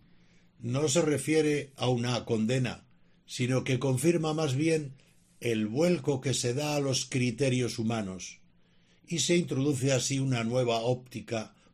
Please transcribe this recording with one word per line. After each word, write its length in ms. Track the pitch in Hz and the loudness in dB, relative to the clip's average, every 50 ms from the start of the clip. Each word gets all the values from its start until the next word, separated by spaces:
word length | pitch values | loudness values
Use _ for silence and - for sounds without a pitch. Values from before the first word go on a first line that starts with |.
| - - - - _ _ _ _ _ _ _ - | -20 -20 -20 -20 _ _ _ _ _ _ _ -10
no 280 | 120 120 120 135 156 | -6 -4 -2 0 0
se 140 | 151 127 175 | 2 4 4
refiere 680 | 160 151 147 131 - 147 156 156 151 151 147 143 135 - - | 4 4 2 0 0 2 2 4 4 4 2 0 -2 -6 -6
a 120 | - 120 | -2 0
una 380 | 123 127 117 117 123 123 110 - | 2 2 2 0 0 -2 -2 -2
condena, 580 | - 120 110 110 110 127 135 127 110 87 - - _ - _ _ _ _ _ _ | 0 0 0 2 2 2 0 0 -2 -4 -8 -12 _ -20 _ _ _ _ _ _
sino 380 | - - - 127 120 131 127 127 | -12 -6 -4 -2 0 0 0 0
que 160 | - 131 123 | 0 0 0
confirma 540 | 139 135 131 123 143 170 170 170 160 156 151 | 0 0 0 2 2 2 2 2 0 -2 0
más 220 | 156 160 147 127 | 0 0 0 0
bien 380 | 135 156 160 160 156 151 135 - - _ _ _ _ _ _ _ _ | 0 0 2 0 0 -2 -6 -12 -18 _ _ _ _ _ _ _ _
el 280 | - 123 113 110 107 | -4 -2 0 0 -2
vuelco 540 | 104 110 135 165 180 180 156 131 151 139 131 | -2 0 2 2 2 2 2 0 -2 -2 -2
que 120 | - 135 123 | -2 -2 -2
se 200 | - - 120 120 | 0 -2 -2 -2
da 220 | 135 147 151 147 | -2 -2 -2 -2
a 40 | 147 | -2
los 260 | 139 139 127 - - | 0 0 -2 -2 -4
criterios 760 | - - 131 123 123 110 - 139 135 123 127 123 113 113 - | -2 -2 0 0 0 0 0 0 0 2 0 0 -2 -2 -4
humanos, 600 | 113 110 117 113 104 95 92 92 - - - - - _ _ _ _ _ _ _ _ _ _ _ _ | -2 -2 -2 -2 -4 -6 -8 -10 -12 -14 -16 -20 -20 _ _ _ _ _ _ _ _ _ _ _ _
y 120 | - 175 160 | -6 -4 -2
se 160 | 135 - 175 | 0 2 2
introduce 560 | 175 170 131 151 131 135 147 147 107 123 135 | 2 2 2 0 0 2 0 0 2 2 2
así 280 | 135 123 - - 139 135 | 2 2 0 0 -2 0
una 240 | 135 135 127 117 113 | 0 0 0 0 0
nueva 360 | 113 120 127 127 120 113 113 | 0 0 2 2 2 2 0
óptica 720 | 113 123 127 123 - - - 107 95 - 117 113 110 - - _ _ - | 0 0 -2 -2 -4 -10 -14 -12 -8 -6 -6 -6 -6 -8 -12 _ _ -20